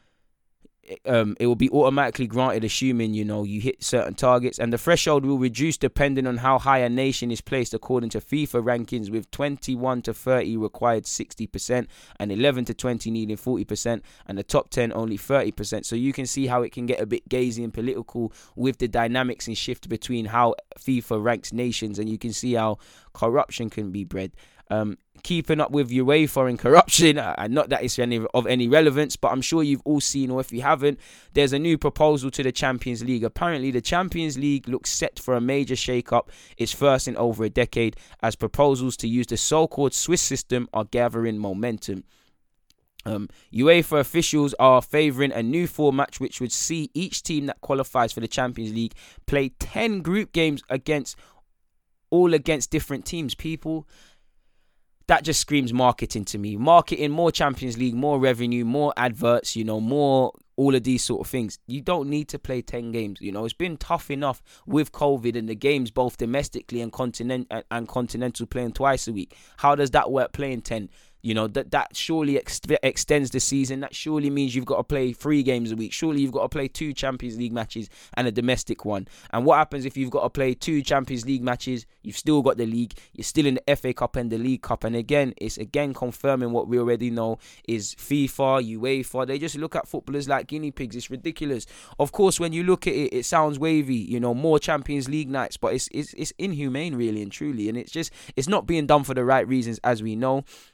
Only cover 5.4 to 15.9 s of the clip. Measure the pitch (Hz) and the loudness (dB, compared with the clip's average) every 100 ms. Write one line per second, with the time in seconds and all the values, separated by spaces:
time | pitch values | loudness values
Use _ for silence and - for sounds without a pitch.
5.4 | 127 113 160 - 131 - 143 135 131 120 | 0 0 -2 0 0 2 0 2 -2 0
6.4 | 131 131 139 135 123 123 135 - 120 113 | 2 2 4 2 2 0 0 0 -4 -6
7.4 | - 135 117 110 - 127 117 107 - 151 | -2 -2 -2 -4 -2 -2 -2 -6 -4 -2
8.4 | 147 120 117 120 113 123 101 110 - - | 0 0 0 0 -2 -6 -4 -6 -6 -4
9.4 | 143 139 - 123 131 123 113 107 127 127 | -4 -4 -6 -4 -2 -2 -4 -4 0 2
10.4 | - 113 107 - 120 113 - - - - | 2 -2 -4 0 2 2 -2 -8 -8 -10
11.4 | 110 - - 123 - - - - 104 98 | -10 -8 -2 -2 -2 -12 -18 -8 -4 2
12.4 | 139 127 117 110 127 117 113 113 107 107 | 2 2 -2 -4 -4 -4 -4 -4 -4 -4
13.4 | 123 110 101 107 117 117 - - - 98 | -2 -2 -2 -4 -2 -4 -6 -20 -10 -8
14.4 | - 147 - - 117 - 113 104 - 135 | 0 0 0 -2 -2 -2 -4 -6 0 0
15.4 | 107 - 104 107 - | 0 -4 -6 -6 -4